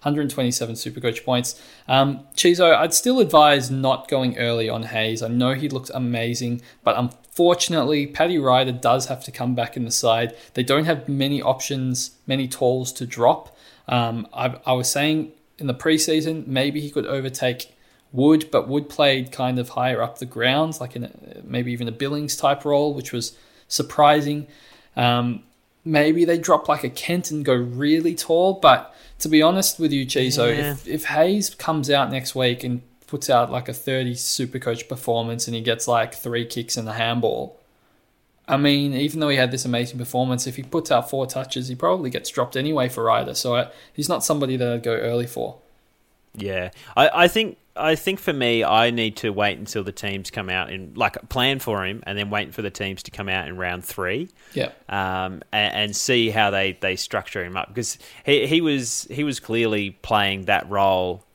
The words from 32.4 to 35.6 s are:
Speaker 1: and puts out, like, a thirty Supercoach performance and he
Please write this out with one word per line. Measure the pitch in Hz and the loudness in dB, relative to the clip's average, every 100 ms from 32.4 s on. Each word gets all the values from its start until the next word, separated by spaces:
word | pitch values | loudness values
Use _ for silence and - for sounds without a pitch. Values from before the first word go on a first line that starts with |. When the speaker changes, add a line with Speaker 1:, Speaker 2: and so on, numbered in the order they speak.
| 127 120 | 0 0
Speaker 1:
and | 127 123 - _ - | -4 -6 -8 _ -12
puts | 143 - | -6 2
out, | 123 120 | 4 4
like, | 123 123 | -2 -6
a | |
thirty | 127 - 131 123 | -8 -4 -2 -2
Supercoach | 123 - - 127 127 127 113 - | -4 -4 -4 -4 -4 -4 -4 -6
performance | 127 - 117 117 117 117 | -8 -2 -2 -2 -4 -6
and | |
he | 117 | -4